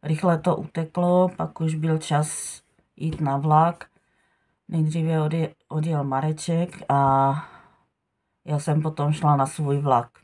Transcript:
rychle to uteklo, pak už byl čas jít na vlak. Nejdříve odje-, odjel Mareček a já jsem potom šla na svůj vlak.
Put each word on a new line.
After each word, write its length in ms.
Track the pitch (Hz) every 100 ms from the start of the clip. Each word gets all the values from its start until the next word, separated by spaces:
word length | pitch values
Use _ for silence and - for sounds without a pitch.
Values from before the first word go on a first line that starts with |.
rychle 360 | 147 156 185 165
to 180 | 180 -
uteklo, 720 | 156 - 160 - 175 180 185
pak 320 | 180 160 -
už 140 | 160
byl 240 | 160 160 160
čas 640 | - 147 151 - - - _ _ _ -
jít 240 | 156 151
na 160 | 147 139
vlak. 540 | 151 151 165 170 - _ _ _ _ _ _ _ -
Nejdříve 540 | 165 156 160 160 160
odje-, 320 | 151 160 156 - _
odjel 360 | 156 156 151
Mareček 880 | 139 135 156 156 - 165 175 - -
a 420 | 139 139 170 139 143 - - - _ _ _ _ _ _ _
já 140 | 170 151
jsem 240 | 147 151
potom 300 | 156 156 147
šla 240 | 151 147 143
na 100 | 135
svůj 320 | - 147 143
vlak. 320 | 143 123 120 _